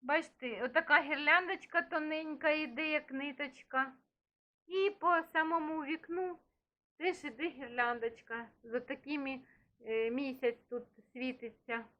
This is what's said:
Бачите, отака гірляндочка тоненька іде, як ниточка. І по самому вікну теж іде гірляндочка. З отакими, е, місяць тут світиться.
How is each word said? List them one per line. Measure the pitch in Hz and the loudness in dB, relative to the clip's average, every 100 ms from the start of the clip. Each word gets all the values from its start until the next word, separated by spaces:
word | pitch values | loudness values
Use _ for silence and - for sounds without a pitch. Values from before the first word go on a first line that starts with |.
Бачите, | 254 302 311 _ 254 208 | 2 2 2 _ -8 -4
отака | 240 269 320 294 | 2 2 6 4
гірляндочка | 285 294 294 330 370 381 - 339 | 4 0 6 6 6 -4 0 -2
тоненька | 339 339 311 311 320 294 320 | 0 -2 -2 -4 -4 0 2
іде, | 311 311 233 311 | 2 0 -2 0
як | 302 302 | 0 -2
ниточка. | 269 285 277 285 - - 262 262 - _ _ _ _ _ _ _ | -6 -6 -6 -8 -8 -4 -2 -2 -6 _ _ _ _ _ _ _
І | 370 392 403 | 0 0 2
по | 330 339 330 | 2 4 2
самому | 320 320 330 311 311 | 0 2 0 0 -4
вікну | 277 320 - 339 370 349 _ _ _ _ _ _ | -4 -6 -4 -4 -4 -6 _ _ _ _ _ _
теж | 330 359 | -4 -2
іде | 294 226 330 | -8 -6 -6
гірляндочка. | 254 254 240 240 240 226 226 - 233 226 _ | -6 -10 -2 0 0 -4 -6 -10 -10 -10 _
З | 233 | -6
отакими, | 233 247 269 - 294 269 262 262 _ _ _ 233 | -6 -4 -10 -4 -4 -4 -6 -12 _ _ _ -4
е, | 220 226 | 0 0
місяць | 247 277 262 247 233 _ | 0 -4 0 -2 -2 _
тут | 240 - _ _ | -10 -10 _ _
світиться. | 247 254 254 233 220 - 233 220 _ | -6 -6 -6 -10 -14 -8 -8 -8 _